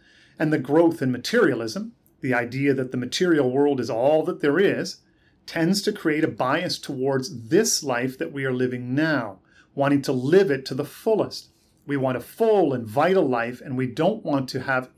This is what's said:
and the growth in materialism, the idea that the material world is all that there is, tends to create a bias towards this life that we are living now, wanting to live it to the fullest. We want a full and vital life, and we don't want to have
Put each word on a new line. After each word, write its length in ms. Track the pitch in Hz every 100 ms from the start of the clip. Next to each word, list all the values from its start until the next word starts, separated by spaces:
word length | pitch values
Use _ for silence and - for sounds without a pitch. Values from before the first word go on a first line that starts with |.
| _ _ _ -
and 160 | 156
the 60 | 151
growth 420 | 135 156 170 -
in 120 | 131
materialism, 800 | 123 - 240 175 117 113 190 233 - _ _
the 120 | 135
idea 400 | 120 120 131 139
that 160 | 139 127
the 80 | 127
material 520 | 123 - 180 156 127
world 280 | 131 143 135
is 100 | 120
all 360 | 113 135 156
that 160 | 160 175
there 180 | 147 151
is, 400 | 190 123 185 - _ _ _ _ -
tends 340 | 165 165 202
to 100 | -
create 300 | 208 160 151
a 60 | 151
bias 500 | 117 127 156 180 -
towards 720 | - 135 135 135 131 120 113
this 340 | 165 - -
life 360 | 143 120 131 127
that 140 | 165
we 120 | 143
are 80 | 135
living 420 | 127 127 123 123
now, 440 | 135 160 143 110 95 _ _ _
wanting 280 | 143 139 143
to 100 | 139
live 380 | 131 127 185 185
it 140 | 131 131
to 80 |
the 100 | 135
fullest. 640 | 139 - 226 214 127 - - _ _ _ -
We 100 | 143
want 220 | 131 123
a 20 |
full 540 | - - 226 208 156
and 120 | 127 107
vital 400 | 110 170 190 143
life, 340 | 123 117 127
and 160 | 160 127
we 100 | 131
don't 380 | 110 180 220
want 240 | 165 139 127
to 120 | 131
have 280 | 135 131 127